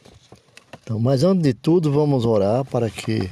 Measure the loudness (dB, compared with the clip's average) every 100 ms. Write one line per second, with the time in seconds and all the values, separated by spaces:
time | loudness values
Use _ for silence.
0 | -20 -20 _ -20 _ -20 -20 -18 -10 -2
1 | 0 2 2 2 0 0 0 0 2 0
2 | 0 0 2 2 2 0 -2 -4 -4 -6
3 | -6 -4 -6